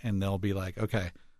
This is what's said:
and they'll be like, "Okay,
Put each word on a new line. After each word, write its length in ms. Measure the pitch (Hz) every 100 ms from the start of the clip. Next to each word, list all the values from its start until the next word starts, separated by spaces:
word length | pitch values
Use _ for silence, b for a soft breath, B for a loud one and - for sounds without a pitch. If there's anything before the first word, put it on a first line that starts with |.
and 180 | 113 98
they'll 160 | 98 98
be 160 | 101
like, 240 | 95 92 92
"Okay, 320 | 110 110 90 b b b